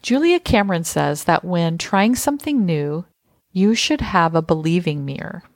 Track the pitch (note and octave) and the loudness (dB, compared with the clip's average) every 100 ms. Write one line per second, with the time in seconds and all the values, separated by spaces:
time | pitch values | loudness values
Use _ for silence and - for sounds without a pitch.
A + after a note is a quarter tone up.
0 | - B3+ E4 F4 - G#3+ G3 F3 E3 D3+ | 0 0 2 2 2 0 2 -2 -2 -2
1 | D3 D3 - D#3+ F3 F3 E3+ E3 - G3 | -2 -2 0 0 0 0 0 -2 -2 0
2 | G#3+ B3+ - C#4+ D#4 C#4+ F#3 D#3 D3 D#3 | 2 0 -2 -4 -2 0 0 0 -2 -6
3 | F3+ _ _ _ _ F#3 G3+ A3+ - D4+ | -8 _ _ _ _ 2 2 2 0 -2
4 | G#3+ G3 E3 E3 E3 D#3+ D#3+ F3 E3+ D3 | 2 2 2 2 0 0 2 0 0 -4
5 | C#3 C#3 - F3 _ | -6 -8 -10 -12 _